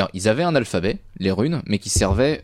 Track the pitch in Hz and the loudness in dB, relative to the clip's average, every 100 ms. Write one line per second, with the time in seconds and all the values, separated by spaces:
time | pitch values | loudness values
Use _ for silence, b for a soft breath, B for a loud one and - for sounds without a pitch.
0 | 98 90 104 120 175 147 110 92 90 202 | -2 0 0 2 2 0 0 -2 -2 -4
1 | - - 95 95 135 165 - 101 - - | -10 -4 -2 0 0 -2 -2 -4 0 0
2 | 95 95 135 156 | 2 2 0 -2